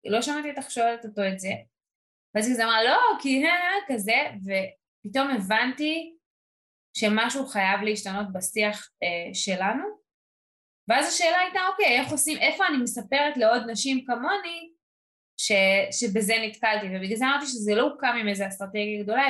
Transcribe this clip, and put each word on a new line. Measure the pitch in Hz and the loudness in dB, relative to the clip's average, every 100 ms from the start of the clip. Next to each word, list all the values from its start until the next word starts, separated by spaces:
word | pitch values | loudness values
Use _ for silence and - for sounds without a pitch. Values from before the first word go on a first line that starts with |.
לא | - 214 | 0 0
שמעתי | 254 294 294 | 0 -4 -4
אותך | 277 - | -8 -8
שואלת | - 233 233 | 0 0 0
אותו | 220 208 190 | -8 -2 -2
את | 190 | -2
זה. | 190 - - _ _ _ _ _ _ | -6 -8 -12 _ _ _ _ _ _
ואז | 214 226 | -2 0
היא | 240 | 2
אמרה, | 226 226 | 2 4
"לא, | 233 349 494 - | 4 6 4 2
כי, | 277 269 311 | 0 2 4
אה, | 349 359 392 403 | 2 2 -2 -2
כזה", | 247 196 240 302 202 | -4 0 0 0 -6
ופתאום | 190 190 190 - _ _ 208 262 277 | -4 -2 -4 -10 _ _ -4 -2 0
הבנתי | 247 190 220 247 262 302 330 330 - _ _ _ _ _ _ _ - | 0 0 0 0 -2 -2 -2 -6 -18 _ _ _ _ _ _ _ -2
שמשהו | 214 214 240 269 269 | 2 2 0 -2 -4
חייב | 208 190 202 | 0 2 2
להשתנות | 214 208 196 190 208 | 0 -2 -4 -6 -6
בשיח, | 185 - 226 208 208 - _ | -6 -4 0 -2 -2 -12 _
אה, | 175 170 175 | -4 -4 -6
שלנו, | 190 - 185 190 247 403 427 _ _ _ _ _ _ _ _ - | -6 -4 0 0 -2 -4 -10 _ _ _ _ _ _ _ _ 0
ואז | 240 320 | 2 2
השאלה | 339 339 359 | 2 2 4
הייתה, | 359 370 370 | 2 0 0
"אוקיי, | 403 359 247 | 2 4 4
איך | - | 0
עושים, | 294 302 311 | -2 -2 0
איפה | 277 311 370 | 0 2 2
אני | 285 | 2
מספרת | 240 240 - 277 294 294 | 0 -4 -2 0 0 4
לעוד | 220 240 226 | 4 4 0
נשים | 233 269 262 | -4 0 -2
כמוני | 247 233 285 392 359 339 330 _ _ _ _ _ _ - | -2 -4 -2 -2 -4 -12 -16 _ _ _ _ _ _ -8
ש-, | - 202 190 196 196 - | 2 4 6 4 2 -2
שבזה | 240 196 208 226 | 0 0 2 0
נתקלתי?" | 220 214 226 214 196 | -2 -2 0 0 -2
ובגלל | 185 190 220 | -6 -4 -2
זה | 262 | 0
אמרתי | 285 285 | 0 -2
שזה | 247 208 | -4 0
לא | 208 | 2
הוקם | 294 - 254 233 | 2 0 -2 0
עם | 214 | -2
איזה | 196 196 | -2 -4
אסטרטגיה | 190 196 208 208 208 | -6 -6 -4 -4 -4
גדולה, | 202 233 | -2 0